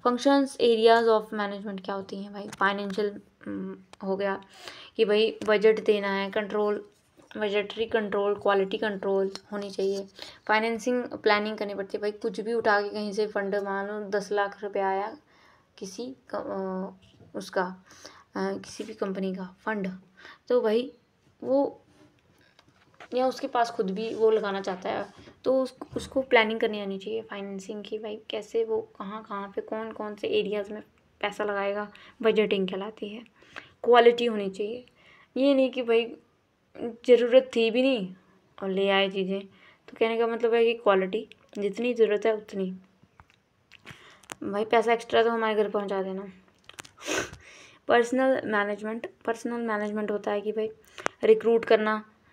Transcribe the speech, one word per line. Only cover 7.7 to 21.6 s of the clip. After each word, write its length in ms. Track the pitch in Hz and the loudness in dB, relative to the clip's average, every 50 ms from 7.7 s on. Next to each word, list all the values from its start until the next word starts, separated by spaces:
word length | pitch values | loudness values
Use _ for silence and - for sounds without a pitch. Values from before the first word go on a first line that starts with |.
| - 214 226 | -4 -6 -6
कंट्रोल, 480 | 220 - 226 214 202 202 202 202 202 208 | 0 0 -2 0 0 -2 0 0 0 0
क्वालिटी 440 | 202 - 202 202 196 190 190 220 214 | 0 2 2 2 2 2 0 -2 -4
कंट्रोल 520 | - 214 202 190 - 196 196 196 196 196 190 - _ _ 208 | -2 -4 -4 -4 -2 0 0 0 0 -2 -4 -10 _ _ -10
होनी 180 | 202 202 202 | -8 -8 -8
चाहिए, 380 | 196 - 190 196 196 196 196 196 _ - - - - - _ | -6 -2 -2 -2 -2 -4 -8 -12 _ -20 -20 -20 -20 -18 _
फाइनेंसिंग 580 | - 214 220 220 226 233 220 226 254 247 247 240 | 0 0 2 2 0 -4 -2 -2 -2 -2 -2 -4
प्लानिंग 540 | - - 202 - 220 208 208 208 214 220 208 | -6 -10 -2 2 2 2 2 2 -4 -4 -6
करनी 160 | 214 202 202 | -6 -6 -6
पड़ती 220 | 190 196 196 - | -8 -8 -8 -8
है। 40 | 208 | -6
भाई 120 | 208 208 208 | -6 -6 -6
कुछ 280 | 208 - 226 190 208 | -4 -6 -6 -6 -6
भी 140 | 208 220 233 | -6 -4 -4
उठा 280 | 226 220 226 208 202 208 | 0 2 4 2 2 2
के 60 | 202 | -2
कहीं 240 | 202 214 214 208 196 | -6 -6 -6 -6 -2
से 140 | 214 214 | -2 -2
फंड, 280 | 208 208 208 196 196 202 | -2 -2 -4 -2 -2 -2
मान 320 | 202 196 202 196 196 196 | -2 -2 -4 -6 -6 -6
लो 140 | 202 208 214 | -6 -8 -8
दस 320 | 214 190 202 208 190 190 208 | -8 -4 -4 -4 -2 -2 -2
लाख 320 | 208 202 202 202 - - | 0 0 -2 -4 -8 -12
रुपया 240 | 202 196 202 196 190 | -6 -4 -2 -2 0
आया 280 | 190 196 202 220 262 302 _ _ _ _ _ _ _ _ _ _ _ - | -2 -2 -4 -6 -10 -14 _ _ _ _ _ _ _ _ _ _ _ -16
किसी 380 | 214 190 185 - 233 254 269 _ _ _ - | -16 -14 -12 -12 -12 -12 -12 _ _ _ -10
क-, 0 | |
अ, 720 | 202 - 185 202 190 190 190 185 185 185 202 196 _ _ - _ _ - - _ | -8 -8 -6 -6 -6 -6 -4 -4 -6 -6 -8 -12 _ _ -20 _ _ -20 -14 _
उसका, 280 | 208 190 - - 202 185 185 185 - _ _ - - - - - - - _ _ | -12 -12 -6 -4 -4 -4 -4 -6 -14 _ _ -20 -20 -20 -20 -20 -20 -20 _ _
अ, 160 | 202 190 196 196 | -6 -4 -4 -4
किसी 320 | 196 190 - - - 214 | -8 -10 -14 -12 -12 -12
भी 100 | 220 214 | -12 -8
कंपनी 400 | - 214 196 190 196 190 190 185 | -8 -6 -6 -4 -4 -4 -6 -6
का 220 | 190 185 180 - _ | -8 -10 -12 -14 _
फंड, 280 | _ 220 220 208 185 185 185 - - _ _ _ - - - _ _ _ | _ -6 -4 -4 -4 -6 -8 -10 -18 _ _ _ -20 -20 -20 _ _ _
तो 120 | 247 247 | 0 2
भाई 320 | 220 220 208 226 247 277 - _ _ _ _ _ _ _ _ _ - | 2 4 2 2 0 -2 -10 _ _ _ _ _ _ _ _ _ -4
वो 400 | 240 262 277 | 0 2 2